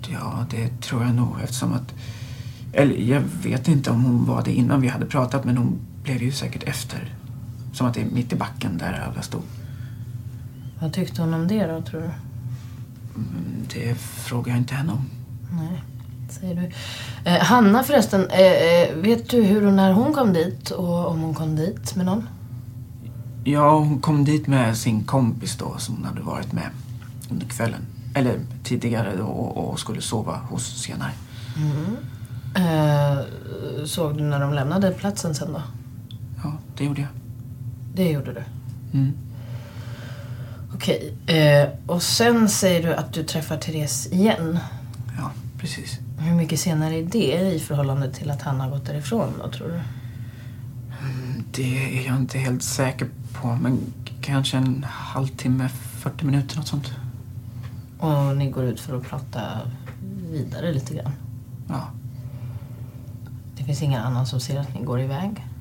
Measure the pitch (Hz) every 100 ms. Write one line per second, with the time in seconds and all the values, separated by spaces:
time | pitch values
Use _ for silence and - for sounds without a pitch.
0 | - - - 104 120 117 117 - - 123
1 | 120 120 117 - 110 - - - - -
2 | - - - - - - - - 143 -
3 | 117 135 131 - 113 117 143 143 127 120
4 | 127 120 120 120 117 117 120 139 127 -
5 | 117 147 123 139 127 123 104 - - -
6 | - 123 123 139 127 - - - - -
7 | - - - - - - - - 123 -
8 | 107 123 120 - - - - 85 90 92
9 | - - - 90 - - - - - -
10 | - - - - - - 127 - 160 185
11 | 180 - 165 165 170 214 170 160 - 160
12 | 165 - - - - - - - - -
13 | - 110 - - - - - - 117 117
14 | - - - 120 120 123 120 135 160 143
15 | 131 - - - - 175 160 180 - -
16 | - - - - 180 170 180 - - -
17 | - - 175 175 160 247 202 233 247 285
18 | 196 196 185 185 190 147 165 170 175 156
19 | 202 233 - 247 202 208 202 196 190 185
20 | 277 302 233 170 175 - - - 175 175
21 | 170 165 160 151 160 156 165 - - 202
22 | 185 214 - - - - - - - -
23 | - - - - 131 143 147 156 151 139
24 | 165 151 143 151 147 135 117 110 123 110
25 | - 135 117 - 92 - - - - -
26 | - - 76 69 - 57 - - - -
27 | - - - 117 - - 113 - - -
28 | - 143 123 92 - - - - 123 113
29 | 104 92 104 - - - 90 - - -
30 | - 110 92 80 - - - - - -
31 | 135 - - - - 156 151 143 170 233
32 | - - - - - - 170 156 151 143
33 | 143 143 - - - - - - 151 -
34 | 151 151 147 143 139 147 135 180 196 180
35 | 202 202 175 147 156 151 123 - - -
36 | - - - - 147 151 - - 143 139
37 | 139 - - - - - - - - 180
38 | 180 147 120 - - - - - - 135
39 | 135 - - - - - - - - -
40 | - - - - - - - - - -
41 | 147 123 - 160 151 143 143 - - 175
42 | - - 233 233 214 - 190 175 165 156
43 | 147 165 156 160 - 151 - 156 147 -
44 | - 185 214 - 165 170 - - - -
45 | - - - - - - - - - -
46 | - - 160 170 160 160 185 156 156 160
47 | 165 226 143 160 190 160 - 143 139 135
48 | 135 - 147 143 147 135 131 139 - 147
49 | - 226 135 - - - - 170 - -
50 | - - - - - - - - - -
51 | 135 127 127 113 104 - 127 131 131 127
52 | 127 131 123 131 131 123 - - 131 -
53 | - - - - 120 117 123 120 - -
54 | - - - 139 135 131 131 135 - -
55 | - 135 135 - 127 131 - - - -
56 | 135 - 147 139 135 160 143 143 - -
57 | - - - - - - - - - -
58 | 160 147 139 139 139 131 127 - - 127
59 | - 127 - 123 101 110 123 - - -
60 | 190 196 165 156 117 - 170 139 - -
61 | 127 139 - - - - - 143 - -
62 | - - - - - - - - - -
63 | - - - - - - 135 143 151 131
64 | 117 120 127 127 - 139 139 - 127 120
65 | 135 151 196 220 - -